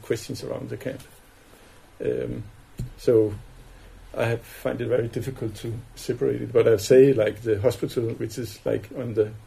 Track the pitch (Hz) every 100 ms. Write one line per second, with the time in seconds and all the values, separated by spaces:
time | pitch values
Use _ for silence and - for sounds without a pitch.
0 | - 117 - - - - 120 120 - -
1 | - - - - - - - - - -
2 | - 62 62 62 - - - - - -
3 | - 113 107 101 - - - - - -
4 | - - 117 117 - - 131 123 117 123
5 | 117 131 131 127 113 98 117 113 - -
6 | - 123 135 120 120 120 110 107 - 131
7 | 139 120 107 101 113 101 120 120 151 -
8 | 117 - 113 - 113 - - 113 - -
9 | 120 110 107 113